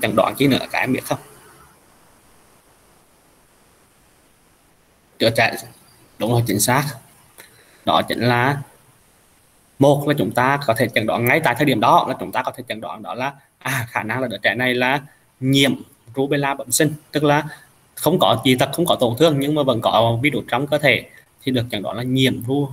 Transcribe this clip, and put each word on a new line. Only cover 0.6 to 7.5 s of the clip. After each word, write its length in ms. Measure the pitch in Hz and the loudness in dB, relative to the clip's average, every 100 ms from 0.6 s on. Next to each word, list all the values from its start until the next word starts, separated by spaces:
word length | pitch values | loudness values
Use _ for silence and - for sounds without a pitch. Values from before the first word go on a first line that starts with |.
| - | -2
các 80 | - | -4
em 140 | 117 | -2
biết 120 | 127 | -2
không? 140 | - 147 - - - - - _ _ _ _ _ _ _ _ _ _ _ _ _ _ _ _ _ _ _ _ _ _ _ _ _ _ _ _ _ _ _ _ _ _ - | -4 -10 -10 -20 -20 -20 -20 _ _ _ _ _ _ _ _ _ _ _ _ _ _ _ _ _ _ _ _ _ _ _ _ _ _ _ _ _ _ _ _ _ _ 0
Chữa 120 | 139 | 0
chạy, 260 | 120 113 - - - _ _ _ - | 2 -2 -2 -14 -20 _ _ _ -8
đúng 140 | 107 | -2
rồi, 100 | 120 117 | 0 0
chính 140 | 101 | 0
xác. 240 | 123 131 143 - - _ _ - - | 2 0 0 -8 -20 _ _ -20 -20